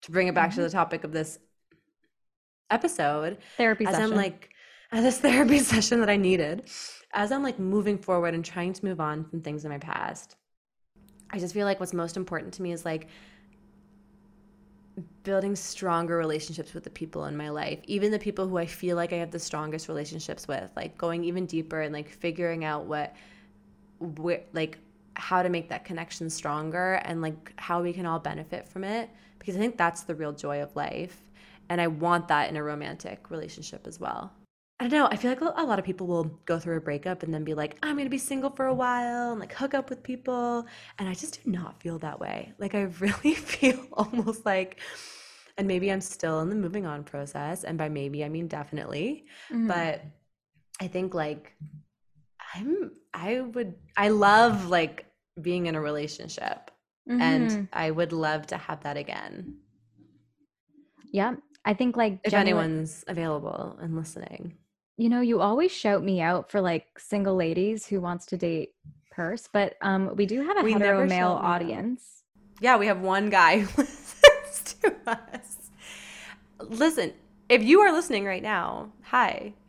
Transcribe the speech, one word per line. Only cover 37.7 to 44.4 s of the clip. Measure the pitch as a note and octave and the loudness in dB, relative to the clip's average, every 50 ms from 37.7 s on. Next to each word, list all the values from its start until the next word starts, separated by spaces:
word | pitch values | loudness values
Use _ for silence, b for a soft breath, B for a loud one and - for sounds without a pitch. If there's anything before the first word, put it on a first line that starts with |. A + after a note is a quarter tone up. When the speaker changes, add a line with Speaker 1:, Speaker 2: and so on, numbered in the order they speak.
| - - | -6 -6
Speaker 1:
"I'm | - D4+ D4+ C#4+ | -4 -4 -2 -2
gonna | C#4 C4+ | -2 -2
be | B3 C4+ | -4 -4
single | C4+ - C#4 C4+ B3+ C#4 | -4 -4 -4 -2 -4 -4
for | C#4 - C4 C4 | -2 -2 0 0
a | C4 | 0
while | B3+ B3+ B3 B3 B3 A#3+ A#3+ A#3+ A#3+ A#3+ A#3+ | 0 0 0 0 0 -2 -2 -2 -2 -2 -4
and, | A#3+ G#3+ | -4 -6
like, | F#3 - | -8 -10
hook | - - C4 C#4 C4+ | -8 -6 -6 -2 -2
up | C4+ C4+ C4+ | -2 -2 -2
with | C4 B3 - | -8 -12 -8
people." | - B3+ B3 B3+ - B3+ B3 A#3+ A#3+ A#3+ A#3+ A#3 A#3 B B B B B B | -10 -10 -8 -4 -4 -2 -2 0 0 -2 -2 -4 -8 B B B B B B
And | G3 F#3+ | -6 -6
I | F#3 | -6
just | - C#4+ D4+ - - - | -6 -8 -12 -12 -8 -4
do | C#4+ | -2
not | F#3+ F3 F3 D#3 - - | -2 -2 -4 -8 -12 -10
feel | - E3+ E3 D#3+ | -10 -8 -8 -6
that | D#3+ D#3 - - | -8 -8 -8 -8
way. | - G1+ G1+ - - - - _ | -8 -8 -8 -8 -10 -14 -12 _
Like, | G3+ G3 G3 | -8 -4 -2
I | G#3 | -2
<laughs> | G3+ F#3+ F3 E3 | -2 -2 -4 -2
really | F#3 G3+ G3+ - - D4 D#4+ | 0 0 0 2 2 0 0
feel | D#4+ - - - - - C4 B3+ C4 - - - | 0 -2 -8 -4 4 4 4 4 4 -4 -12 -2
almost | - G#3+ G#3+ - A#3+ G#3 F3+ A3 A3 | -2 -2 -2 0 -2 -2 -2 -2 -2